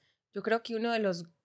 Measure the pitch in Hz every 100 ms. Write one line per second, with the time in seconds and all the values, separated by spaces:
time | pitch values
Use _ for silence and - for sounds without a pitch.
0 | _ _ _ 208 208 226 226 220 233 226
1 | 196 175 170 _